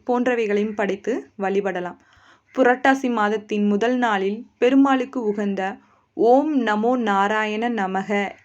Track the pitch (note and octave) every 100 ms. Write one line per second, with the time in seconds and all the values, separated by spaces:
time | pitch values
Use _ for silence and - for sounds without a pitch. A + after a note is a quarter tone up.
0 | - A#3+ B3 A#3 G#3+ G3+ G#3 G#3 G3 G3
1 | - C4+ - - F#3+ G3 F#3+ F3+ F3+ -
2 | _ _ _ _ _ - B3 B3+ C4+ C4+
3 | B3+ A#3 G#3 G#3+ G#3 G#3 G#3 G3+ A#3 B3+
4 | A#3+ G3+ F#3+ A3 B3 _ B3 C4+ C#4 C4
5 | B3 C4 G#3+ G#3 G3+ F#3+ F#3+ B3 _ _
6 | _ - A3+ C4 D4 C#4+ A3 G#3 A3+ B3+
7 | A3 G3 G3+ G#3+ G#3+ G#3+ A#3+ A3+ F#3+ F#3+
8 | G3 G3+ G3 -